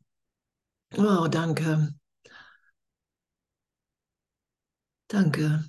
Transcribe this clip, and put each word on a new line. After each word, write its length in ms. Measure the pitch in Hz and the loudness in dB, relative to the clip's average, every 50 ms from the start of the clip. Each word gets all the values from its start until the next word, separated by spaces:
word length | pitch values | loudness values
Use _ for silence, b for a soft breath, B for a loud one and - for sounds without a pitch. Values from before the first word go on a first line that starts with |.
| _ _ _ _ _ _ _ _ _ _ _ _ _ _ _ _ _ _ - - | _ _ _ _ _ _ _ _ _ _ _ _ _ _ _ _ _ _ -2 0
Oh, 300 | 202 214 196 170 165 160 | 2 2 2 2 0 0
danke. 680 | 151 160 165 165 156 139 160 160 156 156 151 147 - - _ _ _ _ B B B B B B B B B B B B _ _ _ _ _ _ _ _ _ _ _ _ _ _ _ _ _ _ _ _ _ _ _ _ _ _ _ _ _ _ _ _ _ _ _ _ _ _ _ _ _ _ _ _ _ - | -2 -2 -2 -2 -4 -4 -2 -2 0 0 -2 -2 -4 -10 _ _ _ _ B B B B B B B B B B B B _ _ _ _ _ _ _ _ _ _ _ _ _ _ _ _ _ _ _ _ _ _ _ _ _ _ _ _ _ _ _ _ _ _ _ _ _ _ _ _ _ _ _ _ _ -4
Danke, 560 | - 202 185 156 131 - 151 151 151 156 - | 0 2 2 2 2 0 0 0 0 -2 -4